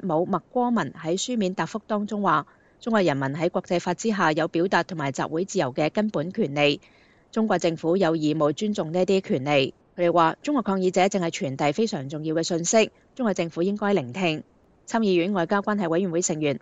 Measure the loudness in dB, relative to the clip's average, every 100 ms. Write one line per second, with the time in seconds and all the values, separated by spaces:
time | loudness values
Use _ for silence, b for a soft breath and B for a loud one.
0 | 0 0 0 -2 -2 -2 0 0 -2 -4
1 | -4 -2 -2 -2 -2 -2 -4 -6 -4 -4
2 | -4 -2 2 0 b b b b 0 2
3 | 2 2 -2 0 -2 -2 -2 -2 -2 -2
4 | -2 2 2 2 0 0 2 2 0 -4
5 | -4 -4 -4 -4 -4 -2 -2 0 -2 0
6 | -2 -2 -4 -4 -2 2 2 0 b b
7 | b b b -2 0 2 0 0 0 2
8 | 2 2 0 2 0 0 -2 -2 -2 0
9 | 2 0 0 -2 2 2 2 -4 _ 0
10 | 2 4 4 2 -2 -2 0 0 2 2
11 | 2 2 -2 -2 -4 0 0 0 -2 -4
12 | -6 -6 -2 -2 0 -2 2 2 2 b
13 | b -4 -2 -2 -4 -2 -2 0 0 0
14 | -2 -2 -2 -2 -8 _ _ _ -4 0
15 | 2 2 2 0 0 0 0 -2 0 0
16 | 0 0 -2 -2 -2 -2